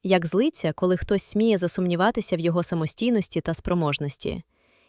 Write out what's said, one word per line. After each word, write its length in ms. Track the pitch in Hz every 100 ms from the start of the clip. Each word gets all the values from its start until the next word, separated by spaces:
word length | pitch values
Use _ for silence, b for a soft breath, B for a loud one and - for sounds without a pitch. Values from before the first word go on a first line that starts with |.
як 240 | 185 185 165
злиться, 460 | 185 285 - 165
коли 240 | - 180 185
хтось 260 | - 196
сміє 360 | - 208 226 202
засумніватися 800 | 175 - 180 175 196 240 196 175
в 40 |
його 220 | 165 170
самостійності 800 | 170 170 156 - 233 233 - -
та 140 | 160
спроможності. 880 | 160 - 175 156 143 143 - - - - _ _ _